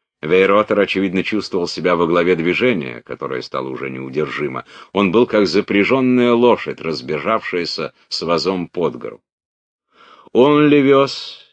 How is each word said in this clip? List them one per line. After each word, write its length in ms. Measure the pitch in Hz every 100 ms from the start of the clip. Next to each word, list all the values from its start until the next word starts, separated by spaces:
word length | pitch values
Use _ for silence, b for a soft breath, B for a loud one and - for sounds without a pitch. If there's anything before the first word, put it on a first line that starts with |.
| _ _
Вейротер, 560 | 76 92 95 101 104 101
очевидно, 440 | 95 95 95 92
чувствовал 440 | 85 107 - 95 87
себя 280 | - 85 85
во 120 | 85
главе 280 | 85 87 87
движения, 680 | 82 87 123 101 65 60
которое 400 | - 64 67 64
стало 260 | - 67 65
уже 220 | 64 67
неудержимо. 720 | 65 65 67 73 71 73 64 - B B
Он 200 | 98 98
был 160 | 107 123
как 180 | 107 95
запряженная 880 | 92 - 101 95 131 127 123 120
лошадь, 480 | 120 120 110 76 -
разбежавшаяся 1120 | 82 76 64 78 78 110 - 87 82 - 71 - _
с 140 | -
вазом 440 | 82 85 82 92 85
под 280 | - 82 60
гору. 260 | 57 53 _ _ _ _ _ _ _ b b b b
Он 360 | - 139 147 151
ли 140 | 147
вез, 600 | 139 135 135 - - - _